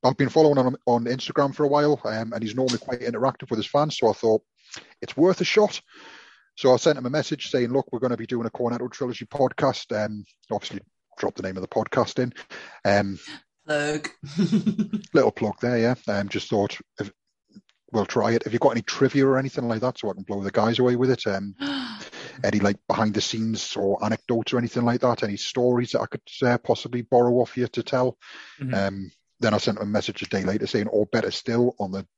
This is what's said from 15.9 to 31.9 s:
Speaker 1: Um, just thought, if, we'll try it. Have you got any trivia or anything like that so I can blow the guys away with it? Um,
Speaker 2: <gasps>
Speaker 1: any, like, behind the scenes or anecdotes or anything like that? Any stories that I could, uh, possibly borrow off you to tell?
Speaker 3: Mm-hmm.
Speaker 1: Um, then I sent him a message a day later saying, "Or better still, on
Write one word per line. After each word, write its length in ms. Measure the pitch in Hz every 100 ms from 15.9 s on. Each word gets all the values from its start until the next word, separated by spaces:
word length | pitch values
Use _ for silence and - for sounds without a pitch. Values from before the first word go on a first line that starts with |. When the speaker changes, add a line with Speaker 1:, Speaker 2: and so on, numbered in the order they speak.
| 123 -
Speaker 1:
Um, 220 | 101 98
just 200 | - -
thought, 300 | 110 101 - - -
if, 100 | 101 _ _ _ _ - _ _ _
we'll 140 | 110 98
try 260 | 123 107
it. 120 | 117
Have 80 | -
you 60 | 117
got 120 | 180
any 120 | 117
trivia 440 | - - 135 139 135
or 120 | 131
anything 300 | 135 - 120
like 120 | 107
that 180 | 123 -
so 120 | 107
I 40 |
can 80 | 95
blow 200 | 92 101
the 80 | 98
guys 280 | - 107 117
away 180 | 123 123
with 140 | 127
it? 160 | 123 110
Um, 280 | 98 101 101
Speaker 2:
<gasps> 840 | - - 247 104 - - - -
Speaker 1:
any, 160 | 101 107
like, 180 | 101 101 _
behind 280 | - 110
the 60 | 104
scenes 560 | - 110 113 110 - -
or 260 | 98 101
anecdotes 480 | 107 110 - 117 113
or 60 | 123
anything 260 | 117 127
like 160 | 120 123
that? 220 | 127 113
Any 140 | 110 101
stories 560 | - - 123 123 123
that 80 | -
I 40 | 110
could, 160 | - - -
uh, 140 | 127 120
possibly 440 | - 117 - 123
borrow 320 | 113 123 123
off 220 | 123 120 -
you 100 | 120
to 140 | -
tell? 340 | - 127 127 - - - - -
Speaker 3:
Mm-hmm. 140 | 135
Speaker 1:
Um, 360 | 98 98 98 92 _ _ _
then 140 | 113
I 40 | 107
sent 200 | - 104
him 60 |
a 20 | 101
message 360 | 104 - -
a 40 | 101
day 160 | 101
later 240 | 95 104 -
saying, 220 | 113 107
"Or 180 | 107 104
better 240 | 117 -
still, 440 | - - 117 123 -
on 140 | 98